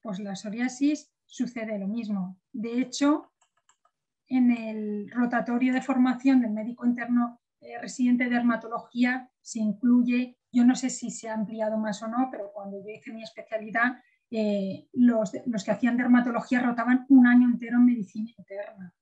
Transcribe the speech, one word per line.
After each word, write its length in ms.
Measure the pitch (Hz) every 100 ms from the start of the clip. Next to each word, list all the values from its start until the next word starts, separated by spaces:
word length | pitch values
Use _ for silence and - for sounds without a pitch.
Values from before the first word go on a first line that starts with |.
Pues 180 | 233 190
la 160 | 202
psoriasis 760 | 185 214 214 247 247 285 302 - _
sucede 540 | _ - 240 - 220 208
lo 100 | 196
mismo. 500 | 226 214 202 185 185 _
De 280 | 240 226 240
hecho, 520 | 254 - 285 311 - _ _ _ _ _ _ _ _ _ _
en 220 | 254 247
el 600 | 233 220 220 214 208 202
rotatorio 640 | 233 240 240 226 240 254
de 100 | 254
formación 580 | 254 254 254 247 269 262
del 120 | 226
médico 340 | 214 220 240 240
interno, 540 | 240 240 240 240 - _ _
eh, 180 | - 240
residente 440 | - - 247 247
de 60 | 247
dermatología 1000 | 240 240 226 - 233 - 240 247 254 - _
se 180 | - 226
incluye, 800 | 214 202 247 247 247 247 247 _ _
yo 120 | 247
no 100 | 240 254
sé 140 | 254
si 200 | - 233
se 180 | - 226
ha 60 |
ampliado 420 | 220 208 220 214 220
más 240 | 214 202
o 60 | 226
no, 200 | 240 262
pero 220 | 214 202
cuando 260 | 208 196 196
yo 120 | 196
hice 220 | 220 233
mi 100 | 220
especialidad, 760 | 220 - - 220 214 220 247 254 _ _ _
eh, 580 | 226 214 202 190 - -
los, 400 | 262 247 233 208 - -
los 180 | 220
que 80 | -
hacían 240 | 208 247 240
dermatología 640 | 247 247 247 240 - 254
rotaban 460 | 247 240 233 254 -
un 180 | 269 240
año 220 | 247 247
entero 300 | 220 233 247
en 80 | 247
medicina 440 | 233 196 214 226 _
interna. 560 | 185 196 202 202 180 _